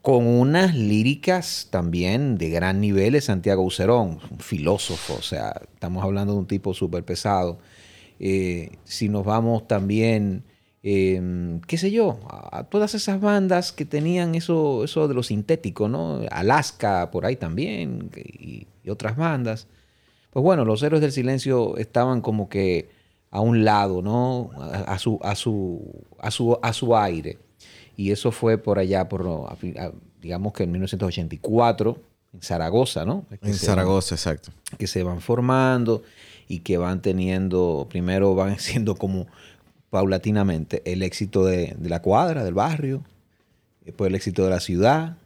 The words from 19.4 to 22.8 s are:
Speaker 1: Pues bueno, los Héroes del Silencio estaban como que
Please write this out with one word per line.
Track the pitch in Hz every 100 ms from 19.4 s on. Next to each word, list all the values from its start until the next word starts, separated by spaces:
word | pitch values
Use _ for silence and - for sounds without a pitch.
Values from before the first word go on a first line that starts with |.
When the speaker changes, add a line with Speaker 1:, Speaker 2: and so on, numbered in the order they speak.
| 120 110 - _ _ _ _ _ _
Speaker 1:
Pues | 135
bueno, | 151 175
los | 113 110
Héroes | 143 156
del | 151
Silencio | 135 127 135 135 127 110 -
estaban | 113 120 123 127
como | 113 107 98
que | 101 98 87